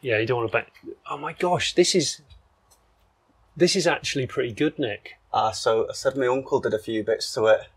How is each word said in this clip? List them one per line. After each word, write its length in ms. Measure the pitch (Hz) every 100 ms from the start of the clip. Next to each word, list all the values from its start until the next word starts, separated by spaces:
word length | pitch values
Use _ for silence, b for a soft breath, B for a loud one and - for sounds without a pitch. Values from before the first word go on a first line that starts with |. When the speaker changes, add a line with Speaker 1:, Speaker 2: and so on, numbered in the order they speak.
Speaker 1:
Yeah, 180 | 135 110
you 80 | 113
don't 120 | 123
wanna 100 | 113
bang. 160 | 117 - - - - -
Oh 80 | 143
my 180 | 147
gosh, 380 | - 180 175 -
this 200 | - 180
is, 260 | 190 143 - _ - _ _ _ _ _ _ _ _ _ _ _ -
this 200 | 175 190
is 100 | 170
actually 400 | 147 - 143 127
pretty 240 | - 123
good, 240 | 107 151 151
Nick. 360 | 127 104 - - _
Speaker 2:
Ah, 200 | - 110
so 360 | 110 - 113 107
I 40 |
said 240 | - 135 131
my 100 | 123
uncle 320 | 127 135 139
did 160 | 117
a 60 | 107
few 240 | - 110
bits 280 | 104 113 -
to 120 | - 110
it 140 | 110 -